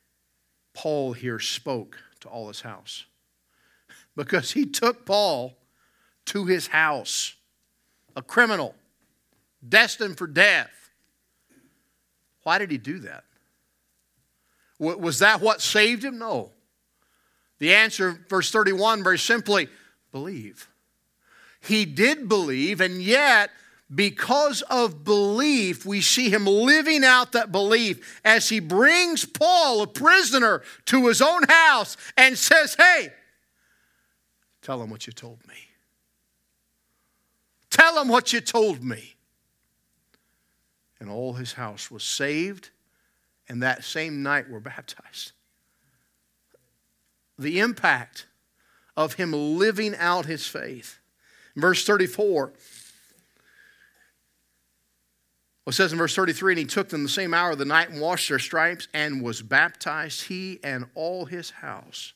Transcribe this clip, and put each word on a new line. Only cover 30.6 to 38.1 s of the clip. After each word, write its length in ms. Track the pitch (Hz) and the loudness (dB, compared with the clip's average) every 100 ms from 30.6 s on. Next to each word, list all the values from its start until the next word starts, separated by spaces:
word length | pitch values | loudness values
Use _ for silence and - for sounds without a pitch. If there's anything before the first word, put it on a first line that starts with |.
| - - - | -6 -12 0
to 220 | 262 240 | 2 4
his 120 | 220 | 4
own 240 | 285 349 | 4 4
house 520 | 294 330 320 254 196 - - - | 6 8 8 4 0 -10 -2 4
and 220 | 262 240 | 4 4
says, 380 | - 320 294 - | 6 6 6 6
"Hey, 360 | 359 330 165 - _ _ _ _ _ _ _ _ _ _ _ _ _ _ | 6 6 0 -14 _ _ _ _ _ _ _ _ _ _ _ _ _ _
tell 180 | - 131 | -10 -10
him 100 | 110 | -10
what 180 | 110 - | -14 -16
you 40 | |
told 320 | 117 117 117 - | -18 -20 -20 -20
me. 220 | - - _ _ _ _ _ _ _ _ _ _ _ _ _ _ _ _ _ _ _ - | -20 -20 _ _ _ _ _ _ _ _ _ _ _ _ _ _ _ _ _ _ _ 0
Tell 300 | - 330 320 | 4 6 4
him 60 | |
what 260 | 262 | 2